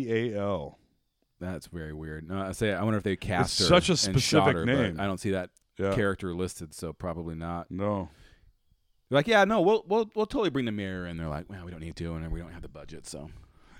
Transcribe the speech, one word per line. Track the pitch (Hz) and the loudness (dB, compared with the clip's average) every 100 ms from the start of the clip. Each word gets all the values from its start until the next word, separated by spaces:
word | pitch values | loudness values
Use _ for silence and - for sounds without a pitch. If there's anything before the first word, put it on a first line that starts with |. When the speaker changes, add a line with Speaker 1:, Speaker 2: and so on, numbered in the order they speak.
| 123 | 0
Speaker 1:
E | 113 120 | 0 0
A | 104 | 0
L. | 101 92 69 - _ _ _ _ _ - | 0 -2 -4 -12 _ _ _ _ _ -12
Speaker 2:
That's | 87 85 - | -8 -8 -10
very | 85 78 | -10 -10
weird. | 76 78 78 80 | -10 -10 -10 -8
No, | 95 | -6
I | 95 | -4
say, | 87 107 | 0 0
I | 92 | 2
wonder | 107 110 | 2 2
if | |
they | 98 95 | 0 -2
cast | - 90 90 - | 0 0 2 2
Speaker 1:
It's | 90 | 6
Speaker 2:
her | 175 | 6
Speaker 1:
such | 175 | 6
a | |
Speaker 2:
and | 165 98 95 | 2 4 2
shot | - 104 95 | 4 6 6
Speaker 1:
specific | 87 | 4
Speaker 2:
her, | 110 | 2
Speaker 1:
name. | 135 110 82 | 2 2 0
Speaker 2:
but | |
I | 98 | -2
don't | 92 | -2
see | 107 | -2
that | 95 90 _ _ - | -2 -4 _ _ -4
Speaker 1:
Yeah. | 98 | 0
Speaker 2:
character | 98 101 95 92 | 2 2 0 -2
listed, | 87 90 - 82 | -2 -2 -4 -12
so | - 82 | -10 -10
probably | 76 92 82 82 | -8 -6 -6 -6
not. | 80 85 85 - | -6 -6 -6 -6
Speaker 1:
No. | 92 101 104 85 - - - _ _ _ _ _ _ - | -4 -2 -2 -4 -12 -20 -20 _ _ _ _ _ _ 0
Speaker 2:
They're | 135 | 2
like, | 151 | 4
"Yeah, | 220 | 6
no, | 196 220 | 6 6
we'll, | 175 220 165 | 6 4 2
we'll, | 214 220 214 | 0 0 -2
we'll | 214 | -2
totally | 277 196 | 2 0
bring | 135 | 0
the | 120 | -2
mayor | 104 98 92 90 | -2 -4 -4 -6
in." | 82 | -4
They're | 82 | -4
like, | 76 87 | -4 -8
"Well, | 98 | -12
we | 87 | -12
don't | 85 | -12
need | 82 | -10
to, | 85 85 82 | -8 -6 -4
and | 80 | -4
we | 80 | -6
don't | 85 | -6
have | 82 | -12
the | 78 | -14
budget, | 71 71 80 - | -14 -14 -14 -12
so." | 76 73 - - - - - | -12 -14 -16 -20 -20 -20 -2